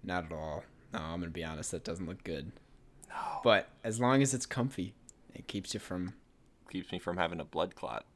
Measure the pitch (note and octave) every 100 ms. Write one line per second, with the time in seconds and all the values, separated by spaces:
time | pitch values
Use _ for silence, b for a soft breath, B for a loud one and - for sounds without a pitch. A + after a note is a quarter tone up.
0 | - F2+ D#2+ E2 D#2 D2+ - - - -
1 | D#2+ E2+ E2+ D#2+ D#2+ D#2 D2+ E2+ - E2
2 | E2+ G2 - D#2+ D2 - - - - -
3 | - - - - B2 G#2 - - A#2 A2
4 | B2 C3+ C#3 C3 - - B2+ - F#2 -
5 | - - - - - G#2 F#2 G#2 - F#2
6 | F2+ - - _ - _ - F#2 F2 F2
7 | - F2 E2+ E2+ D#2 D#2+ F2+ - - A1+
8 | -